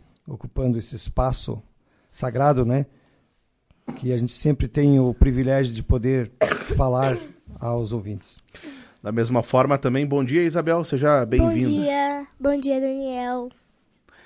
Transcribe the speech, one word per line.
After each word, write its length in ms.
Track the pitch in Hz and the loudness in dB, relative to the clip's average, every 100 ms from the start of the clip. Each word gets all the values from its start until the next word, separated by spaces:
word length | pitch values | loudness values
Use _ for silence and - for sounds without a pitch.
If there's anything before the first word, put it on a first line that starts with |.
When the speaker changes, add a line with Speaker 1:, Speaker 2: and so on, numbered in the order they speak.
| _ _ - | _ _ -16
Speaker 1:
ocupando 520 | 139 - - 127 117 | -14 -10 -4 -2 -2
esse 160 | - 110 | -4 -8
espaço 640 | - - 127 123 - 107 - _ _ _ _ | -4 0 0 -2 -6 -10 -12 _ _ _ _
sagrado, 540 | - 131 117 143 127 120 | -8 -6 2 4 4 2
né? 220 | 131 139 _ _ _ _ _ _ _ _ _ - - | 0 -2 _ _ _ _ _ _ _ _ _ -16 -8
Que 140 | 123 | -4
a 60 | 123 | -2
gente 140 | 123 | -2
sempre 360 | - 151 143 113 | 0 0 0 0
tem 320 | - 143 139 | 2 4 6
o 140 | 127 | 4
privilégio 600 | 117 139 127 131 135 131 113 | 4 4 4 2 2 0 -4
de 80 | |
poder 480 | - 131 117 131 110 - - | 0 0 2 0 -2 -2 -2
<coughs> 200 | - - - | -2 -2 0
falar 420 | 131 127 135 120 - - - - | 2 2 0 0 -6 -20 -20 -10
aos 320 | 117 120 110 | -6 -4 -4
ouvintes. 480 | 117 101 101 - - _ - 311 269 - _ | -6 -8 -12 -14 -20 _ -20 -20 -20 -20 _
Speaker 2:
Da 80 | 104 | -4
mesma 320 | 113 117 123 | -2 0 0
forma 340 | - 127 131 139 | 2 2 2 2
também, 300 | 131 131 143 | 0 0 0
bom 160 | 139 | -2
dia, 180 | 127 160 | 0 0
Isabel, 420 | 170 170 160 170 | 0 0 0 0
seja 400 | 160 135 147 143 | 0 0 2 2
bem-vinda. 460 | 117 127 117 113 131 | 4 2 2 2 0
Speaker 3:
Bom 120 | 294 | 0
dia, 440 | 285 285 285 285 285 _ | 0 0 -2 -4 -10 _
bom 180 | 269 285 | -2 -2
dia, 220 | 269 262 | 0 -2
Daniel. 680 | 269 269 269 247 247 247 247 - _ _ _ _ _ _ | -2 -4 -6 -6 -6 -6 -8 -16 _ _ _ _ _ _